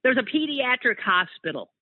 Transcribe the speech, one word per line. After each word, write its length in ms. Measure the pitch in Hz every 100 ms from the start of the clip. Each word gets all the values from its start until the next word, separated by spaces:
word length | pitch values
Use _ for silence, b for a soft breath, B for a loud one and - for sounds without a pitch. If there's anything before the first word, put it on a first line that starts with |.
There's 140 | 254 262
a 40 |
pediatric 760 | 214 311 302 285 254 254 247 208
hospital 720 | - 180 175 - 160 135 92 _